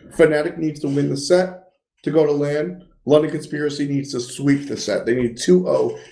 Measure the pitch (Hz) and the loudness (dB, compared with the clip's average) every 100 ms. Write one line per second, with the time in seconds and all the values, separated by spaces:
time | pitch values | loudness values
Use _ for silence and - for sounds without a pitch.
0 | - - 160 151 156 170 156 151 143 139 | -8 2 4 4 -2 -4 -6 -4 -4 -2
1 | 143 139 - 180 185 - _ _ _ _ | -2 -2 2 2 2 -4 _ _ _ _
2 | - 147 147 143 143 147 165 180 - _ | -2 2 2 2 -2 -2 -4 -8 -18 _
3 | - 147 156 156 - 151 147 143 139 139 | 2 2 2 -4 -8 -4 -4 -4 -4 -4
4 | 139 127 120 - 139 143 - 110 - 98 | -4 -6 -8 -4 0 0 0 -6 -4 -2
5 | - 127 123 117 - 185 180 135 123 110 | 0 0 -2 -2 4 4 4 0 0 -4
6 | - | -8